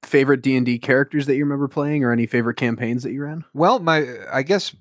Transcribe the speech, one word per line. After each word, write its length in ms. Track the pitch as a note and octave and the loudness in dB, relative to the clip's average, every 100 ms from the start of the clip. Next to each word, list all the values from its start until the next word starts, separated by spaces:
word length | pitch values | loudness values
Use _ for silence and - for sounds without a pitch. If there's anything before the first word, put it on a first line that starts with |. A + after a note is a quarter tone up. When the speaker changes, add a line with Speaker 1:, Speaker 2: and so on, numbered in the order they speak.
Speaker 1:
favorite 380 | - D3 C#3 C3+ | 2 4 4 2
D 160 | C3+ C3 | 2 0
and 80 | B2 | 0
D 120 | A#2+ | -2
characters 480 | - C3 C3+ D3+ C#3 | 2 2 2 -2 0
that 100 | C3+ | 0
you 80 | D3 | 0
remember 240 | C#3 C#3 | -2 -4
playing, 340 | D3+ D3 D3+ | -2 -2 0
or 80 | B2 | 0
any 140 | A#2+ A2+ | 0 0
favorite 320 | B2 A#2 A#2 | 0 -2 -2
campaigns 400 | B2 A2+ A#2 B2 | -2 -2 -4 -4
that 140 | B2 | -6
you 100 | C3 | -8
ran? 240 | C#3+ D#3+ - | -8 -10 -8
Speaker 2:
Well, 240 | C#3 F3 B3 | 0 2 2
my, 300 | E3 D#3 C3 A2+ - | 2 0 0 -6 -6
I 100 | C3 | -4
guess 280 | C3+ G3 - - | 0 0 -2 -12